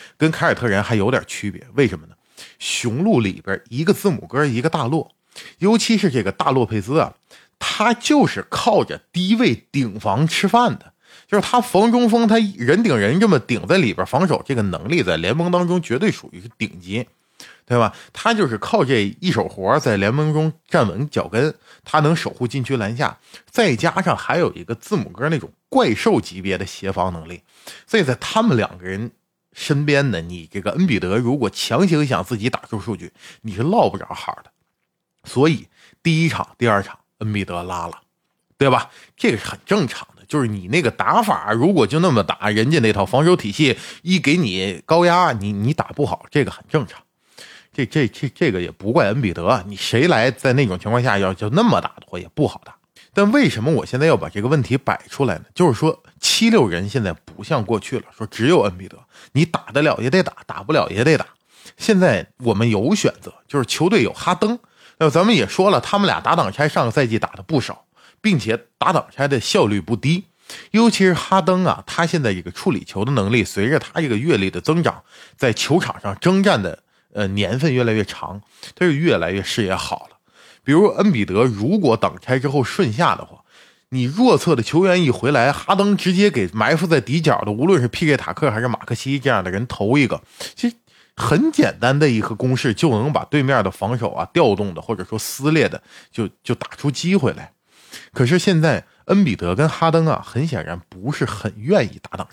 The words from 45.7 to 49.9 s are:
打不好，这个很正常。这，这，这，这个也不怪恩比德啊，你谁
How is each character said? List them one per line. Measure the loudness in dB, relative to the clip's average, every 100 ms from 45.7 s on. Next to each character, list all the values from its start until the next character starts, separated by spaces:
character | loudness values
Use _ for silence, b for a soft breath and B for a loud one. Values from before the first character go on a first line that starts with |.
打 | -2 -4
不 | -2 -4
好， | -4 -4
这 | -2 -2
个 |
很 | -4 -4
正 | -4 -4
常。 | -12 _ _ B B B B B
这， | -6 -4
这， | 0 -2
这， | -2 -8
这 | -2 -2
个 | -2
也 | -6
不 | -8 -2
怪 | 0 2
恩 | 0
比 | -2
德 | -2 0
啊， | 0 -2
你 | -10
谁 | -2